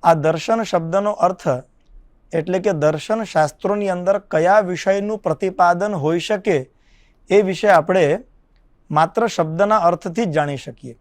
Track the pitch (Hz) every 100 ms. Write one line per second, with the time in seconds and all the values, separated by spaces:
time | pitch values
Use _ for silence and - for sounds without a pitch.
0 | 170 165 151 160 - 226 214 180 165 190
1 | 208 208 180 185 170 127 - _ _ -
2 | _ _ _ 165 160 185 202 165 151 156
3 | - 220 214 - 151 - 190 208 202 180
4 | 180 202 - 165 170 208 185 180 - 196
5 | 208 214 180 156 190 185 175 175 208 190
6 | 143 170 - 208 208 156 131 _ _ _
7 | _ _ _ 202 196 180 208 175 151 185
8 | 147 185 - _ _ _ _ _ _ 151
9 | 165 - 226 - 160 160 202 214 170 170
10 | 190 170 226 156 147 139 - 120 127 117